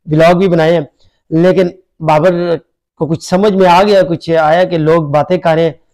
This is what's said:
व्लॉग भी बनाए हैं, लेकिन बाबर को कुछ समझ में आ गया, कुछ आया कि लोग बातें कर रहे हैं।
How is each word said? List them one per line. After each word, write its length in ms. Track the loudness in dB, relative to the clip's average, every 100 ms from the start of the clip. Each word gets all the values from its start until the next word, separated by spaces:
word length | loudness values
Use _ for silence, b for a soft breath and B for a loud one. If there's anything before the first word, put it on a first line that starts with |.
| -4
व्लॉग 300 | 2 2 2
भी 120 | 2
बनाए 240 | 0 0
हैं, 140 | 0 -4 _ _ _ _
लेकिन 420 | 0 2 2 -2 -6 _ _
बाबर 560 | -2 0 0 -2 -4 -6 -8 _ _ _
को 60 | -6
कुछ 220 | -6 -4
समझ 240 | -2 0
में 140 | 2 2
आ 160 | 2
गया, 200 | 2 2
कुछ 260 | 0 -4 -4
आया 340 | -2 0 0
कि 140 | 0 -2
लोग 320 | 0 0 0
बातें 260 | -2 -2 -2
कर 140 | -2
रहे 100 | 0
हैं। 160 | -2 -6 _